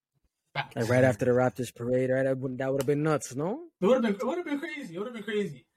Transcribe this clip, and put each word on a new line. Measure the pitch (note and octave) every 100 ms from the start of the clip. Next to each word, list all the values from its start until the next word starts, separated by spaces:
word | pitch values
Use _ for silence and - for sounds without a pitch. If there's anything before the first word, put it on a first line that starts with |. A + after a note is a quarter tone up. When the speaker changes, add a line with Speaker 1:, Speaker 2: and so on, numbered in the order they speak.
| _ _ _ _ _
Speaker 1:
Facts. | - - B2+
Speaker 2:
Like, | A2+
right | B2+
after | C3 A#2 B2+
the |
Raptors | B2 B2+ - A#2+
parade, | - A#2 B2+ C3
right? | C3
That | C3+ C3
would, | C3 B2+
that | C3+
would | C3+
have | C3
been | D3
nuts, | D#3 D3 - B2+
no? | E3 C#4 F4 -
Speaker 1:
It | F#3
would |
have | B3+
been, | A3+ G3
it | A3+
would | F4
have | E4
been | C#4
crazy. | D#4+ D4 G3+ E3
It |
would | A#3+
have |
been | A3+
crazy. | G#3 G#3 F3+ C3+ -